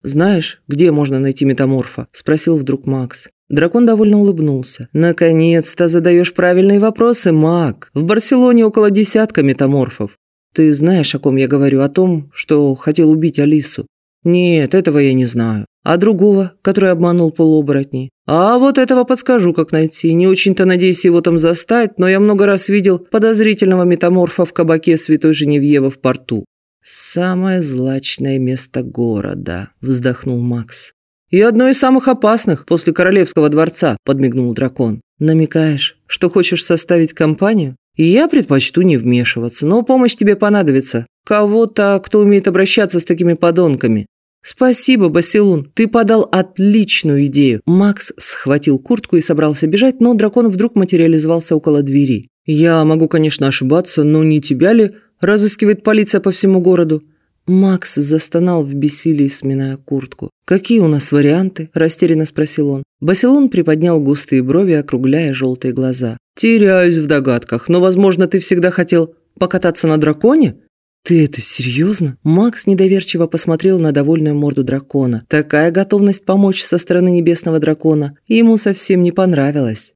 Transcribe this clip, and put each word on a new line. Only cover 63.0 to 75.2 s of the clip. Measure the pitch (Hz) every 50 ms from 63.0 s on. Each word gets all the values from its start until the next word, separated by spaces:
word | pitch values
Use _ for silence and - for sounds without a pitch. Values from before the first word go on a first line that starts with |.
Басилун | - 156 196 - 247 247 269 294 277 247
приподнял | - 180 160 160 156 156 165 175 170 160
густые | 143 139 147 143 - - 139 131
брови, | 127 127 143 175 202 185
округляя | 165 147 143 143 139 123 131 131 139 160 165 147
жёлтые | 135 131 135 127 127 127 - 131
глаза. | 120 131 131 131 127 127 127 113 110 - _ _ _
«Теряюсь | - - 226 226 220 208 190 190 185 180 175 170 160
в | 151
догадках, | 143 156 143 131 135 120 120 - - 117 117 - -
но, | 170 180
возможно, | 180 190 185 185 202 196 185 160 185
ты | 180 - 190
всегда | 165 - 190 175 170 185
хотел | 175 - 175 175 - 170 160 165 - _ _ _ _ -
покататься | 185 180 - 185 - 175 160 - -
на | 160 156
драконе?» | 156 151 151 151 151 - 226 285 320 277 143 - _ _ _ _ _ _ _ _ _ _
«Ты | - 175 165
это | 156 139 - -
серьёзно?» | 113 - - - 123 127 120 135 165 196 214 - 175 139 127 _
Макс | _ 151 160 175 220 240 226 - -
недоверчиво | 202 196 185 190 190 196 190 185 - - 165 170
посмотрел | 165 - 160 - 175 165 160 165 190 190 180
на | 165 156
довольную | 139 143 139 147 165 165 151 151 147
морду | 147 147 143 143 147 131
дракона. | 131 135 139 139 _ - 139 131 123 117 113